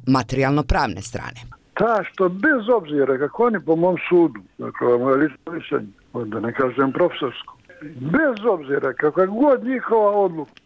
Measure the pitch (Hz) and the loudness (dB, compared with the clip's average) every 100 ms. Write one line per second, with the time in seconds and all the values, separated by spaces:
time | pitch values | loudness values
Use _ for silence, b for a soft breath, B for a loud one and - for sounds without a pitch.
0 | 127 131 117 127 135 143 135 185 135 85 | 2 2 2 0 2 2 2 0 0 -4
1 | - - 62 - - - _ - 220 220 | -10 -10 -10 -14 -18 -20 _ -2 0 0
2 | 170 - 185 185 285 269 208 233 156 147 | -2 -2 -2 0 0 2 2 0 0 0
3 | 135 131 143 - 240 208 139 165 180 175 | 2 0 -2 0 0 0 0 2 2 0
4 | - 180 160 110 - - 120 - 123 120 | 2 4 4 0 -18 -14 -12 -2 2 2
5 | 131 131 151 - - 165 - 139 107 - | 2 2 0 -4 -12 -12 -6 -6 -6 -16
6 | _ 120 110 107 113 117 131 123 135 131 | _ -8 -6 -6 -6 -2 -2 0 0 2
7 | 175 - 131 - - - _ - 151 139 | 0 0 -8 -8 -16 -20 _ -20 -18 -10
8 | 135 254 311 214 226 185 135 139 135 120 | -2 2 2 0 0 -2 -2 -2 -2 0
9 | 151 160 185 214 294 247 226 262 - 226 | 0 2 0 2 4 2 0 -4 0 2
10 | 208 208 196 160 143 - | 4 2 0 -2 -12 -16